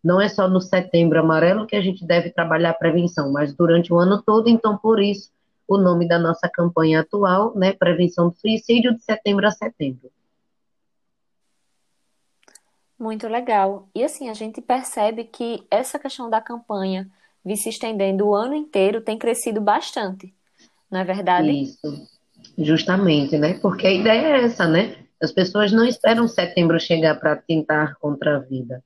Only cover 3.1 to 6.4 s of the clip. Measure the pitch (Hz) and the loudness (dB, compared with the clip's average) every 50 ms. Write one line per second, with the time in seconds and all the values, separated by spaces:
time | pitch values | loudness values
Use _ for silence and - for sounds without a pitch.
3.1 | - - 143 139 139 143 - 147 143 - 170 165 165 170 170 170 170 170 175 185 | -2 -4 -4 -2 0 -2 -2 -2 0 0 2 4 4 2 2 2 2 4 4 4
4.1 | 202 202 - - 214 226 220 233 233 226 - 220 208 202 - 220 226 214 202 202 | 2 0 2 2 2 4 6 4 4 4 4 0 -2 0 0 2 2 2 2 0
5.1 | 202 202 - _ _ _ _ _ _ _ _ - 190 196 190 180 175 170 170 170 | -2 -4 -8 _ _ _ _ _ _ _ _ -2 2 2 2 2 2 0 0 0
6.1 | 170 170 165 165 165 - | 0 0 2 0 -2 -2